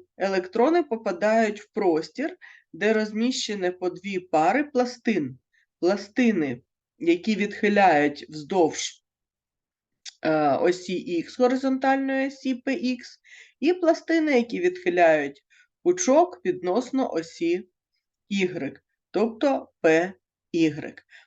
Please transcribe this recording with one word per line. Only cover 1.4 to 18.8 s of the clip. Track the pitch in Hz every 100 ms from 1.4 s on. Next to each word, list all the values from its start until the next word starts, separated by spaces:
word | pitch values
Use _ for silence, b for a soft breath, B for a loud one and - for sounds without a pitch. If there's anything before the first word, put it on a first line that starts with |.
| 220 208
в | -
простір, | - 196 156 165 - 302 370 B B B
де | 165 208
розміщені | 220 214 214 240 262 - 208 180
по | 180 180
дві | 180 196 190
пари | 180 156 160 240
пластин. | 294 247 247 - - 196 139 131 _ _ _ _
Пластини, | 170 196 202 - 240 196 143 120 _ _ _ _
які | 170 170 214 214
відхиляють | 208 - 214 208 190 151 147 147 -
вздовж, | 151 147 190 156 143 - - _ _ _ _ _ _ _ _ _ _ - -
е, | - 156 147 135
осі | 170 180 - 185 - 170
Х, | - -
горизонтальної | 247 262 269 262 269 269 269 269 269
осі | 277 262 254
П | - 269
Х, | 247 254 - - B B B B
і | 277
пластини, | 359 330 320 - 330 311 262
які | 233 -
відхиляють | 180 180 - 175 170 156 143 139 _ b b _
пучок | 175 180 - 285 359 - 185
відносно | - 180 196 254 262 262
осі | - 160 - 170 180 185 _ _ _ _ _ _
Y, | 202 180 - - -